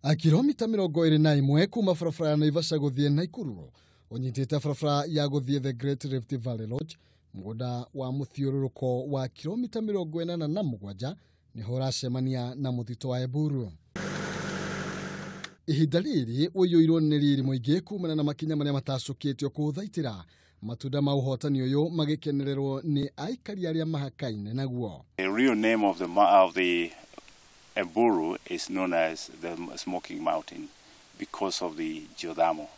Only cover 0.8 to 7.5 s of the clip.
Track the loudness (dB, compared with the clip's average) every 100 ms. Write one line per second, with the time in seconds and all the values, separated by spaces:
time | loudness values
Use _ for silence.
0.8 | 2 4 6 6 6 6 6 4 4 2
1.8 | 2 2 -2 0 2 4 4 2 0 0
2.8 | 0 2 2 2 0 -6 -10 -12 -16 _
3.8 | _ _ _ -6 -4 -4 0 0 0 -2
4.8 | 2 2 2 0 2 0 0 0 0 -2
5.8 | -2 -2 -2 -4 -4 -4 -4 -6 -4 -6
6.8 | -8 -12 _ _ _ -14 -10